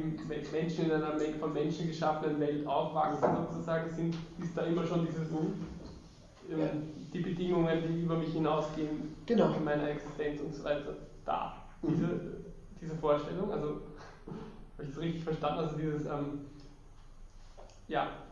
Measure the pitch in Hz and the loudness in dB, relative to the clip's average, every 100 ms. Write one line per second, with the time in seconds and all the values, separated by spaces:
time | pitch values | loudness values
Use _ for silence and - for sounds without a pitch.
0 | 156 - - 147 - 156 165 170 160 156 | 0 -2 -2 -4 -2 0 0 2 4 4
1 | 151 151 151 151 156 147 156 165 165 - | 4 2 2 2 0 2 2 2 0 2
2 | 156 156 156 147 143 147 - 147 160 160 | 2 4 2 2 2 2 2 2 2 2
3 | 151 147 - - 170 165 170 160 165 - | 2 4 4 4 0 -2 0 0 0 0
4 | 165 165 - - 170 165 165 170 165 175 | 0 0 -4 -4 -4 0 2 2 4 2
5 | 165 165 160 160 180 - - - - - | 2 0 0 0 0 0 -6 -8 -10 -14
6 | - - - - - 160 156 151 156 - | -16 -20 -20 -16 -6 0 0 0 -4 -8
7 | - 180 175 170 180 170 165 160 165 165 | -6 -2 -2 0 2 4 4 4 2 2
8 | 165 165 151 165 156 156 151 160 151 - | 2 2 2 2 4 4 2 0 -2 -2
9 | - - - 220 160 156 147 147 147 147 | -4 -6 2 6 6 4 2 2 2 -2
10 | - - 147 147 160 151 151 147 143 135 | -4 -2 -2 -2 -4 -4 0 0 0 -8
11 | - - - - - - - - 151 - | -10 -10 -2 0 0 -6 -14 -4 2 4
12 | 170 - - - - - - - 160 156 | 4 0 -4 -8 -10 -12 -14 -10 -6 0
13 | 156 147 151 170 208 151 147 - - - | 4 4 2 -2 0 0 -2 -4 -8 -12
14 | - - - - - - - - 147 139 | -16 -16 -10 -10 -10 -14 -14 -10 -8 -2
15 | 165 165 160 156 151 165 156 151 156 147 | -2 -2 -2 0 2 2 0 0 0 0
16 | - 143 143 143 - - - - - - | -2 -2 -2 -4 -8 -14 -16 -18 -18 -18
17 | - - - - - - - - - 147 | -18 -16 -16 -16 -18 -16 -18 -16 -2 0
18 | - - - | 0 -4 -14